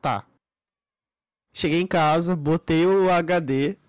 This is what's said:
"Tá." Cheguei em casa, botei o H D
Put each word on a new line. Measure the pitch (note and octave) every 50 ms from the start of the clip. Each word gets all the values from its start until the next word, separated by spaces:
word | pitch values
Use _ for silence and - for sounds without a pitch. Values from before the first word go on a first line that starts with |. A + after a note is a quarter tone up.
"Tá." | - C#3 A#2+ G2+ - _ _ _ _ _ _ _ _ _ _ _ _ _ _ _ _ _ _ _ _ _ _ _ _ _ _
Cheguei | - - D3 D3+ E3+
em | F3+
casa, | F3+ - F3 D#3 D3+ D3+ E3 E3+ E3+ F#3
botei | E3 C#3+ C#3+ D#3+ E3 _ - E3 D#3+ E3+
o | F#3 F#3+ G3 F#3+ F#3
H | F3+ E3+ E3+ D#3+ F3+ F3
D | E3 C3 C3+ C3+ C#3 D3+ G3 _ _